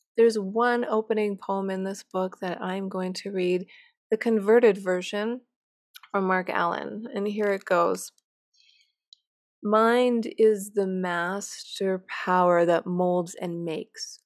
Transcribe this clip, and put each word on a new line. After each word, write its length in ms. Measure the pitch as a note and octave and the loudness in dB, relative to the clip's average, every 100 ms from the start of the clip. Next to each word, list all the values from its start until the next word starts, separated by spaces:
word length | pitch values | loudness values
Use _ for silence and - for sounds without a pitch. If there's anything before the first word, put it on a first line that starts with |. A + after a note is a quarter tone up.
| _ - | _ 4
There's 220 | A#3 A3 | 4 4
one 440 | F#3+ G#3+ A#3+ A#3+ A#3+ | -4 0 2 2 0
opening 500 | A3 A3 G#3+ G#3 G3 | -2 0 0 0 -2
poem 320 | - G3 G3 | -4 -4 -2
in 160 | F#3+ | -4
this 180 | F#3+ G3 | -6 -8
book 360 | - F#3 F#3 F#3 | -6 -4 -4 -4
that 220 | F#3 E3+ | -8 -6
I'm 260 | F#3 F#3+ G3 | -6 -6 -6
going 240 | F#3+ F#3 | -6 -6
to 180 | F#3 G3+ | -6 -8
read, 360 | G3 F3+ F3+ F#3 - _ _ - | -4 0 -2 -4 -20 _ _ -4
the 60 | A3 | -2
converted 600 | A#3+ A3 G3 A3 A#3 G3 | 2 2 6 6 6 4
version 640 | F#3+ F3+ F3+ G#3 A3 B3 _ _ _ _ _ - - | 0 -2 -2 -4 -4 -6 _ _ _ _ _ -20 -6
from 140 | G3+ | -2
Mark 240 | F#3 F#3 F3+ | 0 0 -2
Allen, 580 | - E3+ - - G3+ A3+ | -2 -2 -2 -6 -10 -10
and 140 | G#3 G#3 | -6 -6
here 240 | G#3 G#3 | -2 -2
it 140 | G3 - | -2 0
goes. 460 | F3 F3 F#3 - _ _ _ _ _ _ _ _ _ _ - _ _ _ _ | 0 2 -2 -8 _ _ _ _ _ _ _ _ _ _ -20 _ _ _ _
"Mind 680 | G#3 G#3+ A3+ A#3+ B3 A#3+ A3 - | 0 4 4 4 2 0 -2 2
is 340 | A3 G#3 G3+ | 4 4 -2
the 140 | G3+ F#3+ | -4 -2
master 1160 | F#3 F3+ E3+ F3 G3 - - - - G3 F#3+ - | -2 -2 -2 -4 -4 -8 -14 -14 -6 -4 -4 -6
power 560 | - - F3+ F3+ F3 | -8 0 2 4 4
that 220 | E3+ E3+ - | 4 2 2
molds 480 | F3+ F3+ F3+ F3 | 0 2 0 -2
and 280 | - F3 E3+ | -6 -8 -6
makes, 580 | E3+ D#3 - - - - | -6 -8 -10 -14 -16 -18